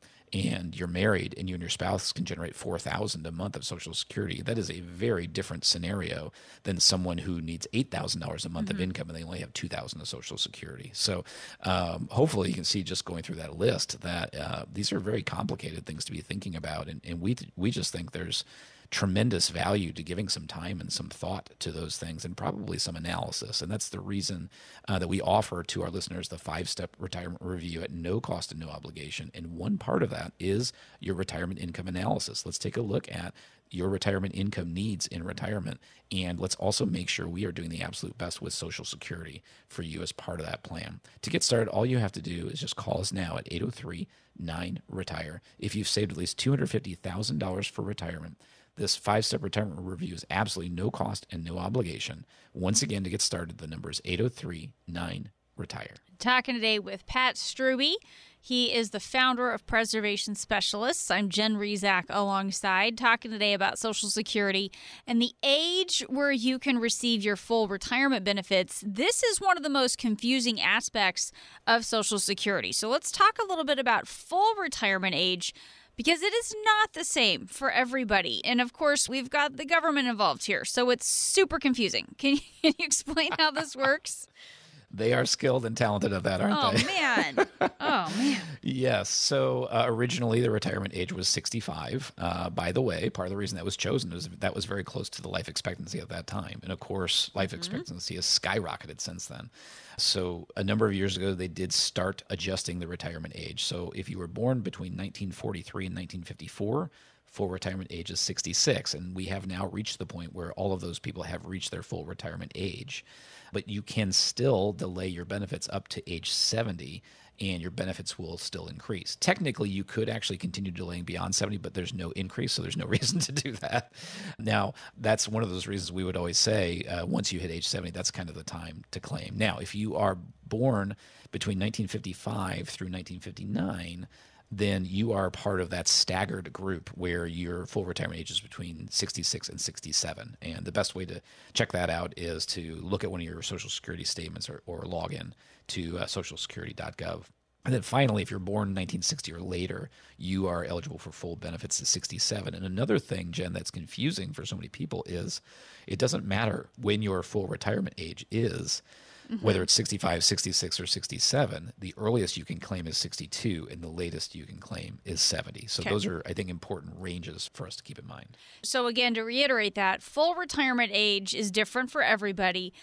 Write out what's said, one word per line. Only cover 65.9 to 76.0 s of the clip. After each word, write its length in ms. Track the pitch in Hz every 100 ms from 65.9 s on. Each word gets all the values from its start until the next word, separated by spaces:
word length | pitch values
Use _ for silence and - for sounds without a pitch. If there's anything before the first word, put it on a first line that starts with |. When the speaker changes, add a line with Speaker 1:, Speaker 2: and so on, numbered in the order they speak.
| - 254
Speaker 2:
where 240 | 254 285
you 260 | 269 240 262
can 200 | 277 240
receive 440 | 226 - 240 226
your 140 | 208 202
full 320 | - 233 208
retirement 560 | 196 - 247 277 247
benefits. 580 | 190 202 185 190 185 - 214
This 360 | 196 339 -
is 200 | 480 403
one 160 | 392 349
of 40 |
the 60 | 294
most 300 | 277 247 -
confusing 600 | 233 214 233 262 247 220
aspects 760 | 165 214 - 226 190 - - - - - -
of 180 | 233
Social 340 | 226 220 202 202
Security. 540 | - 196 208 190 95
So 160 | - 220
let's 220 | 277 -
talk 260 | - 403 453
a 80 | 403
little 180 | 349
bit 140 | 285 277
about 300 | 247 220 -
full 460 | - - 349 427
retirement 600 | 415 330 - 208 190 185
age, 380 | 156 185 180 - - - - -
because 260 | -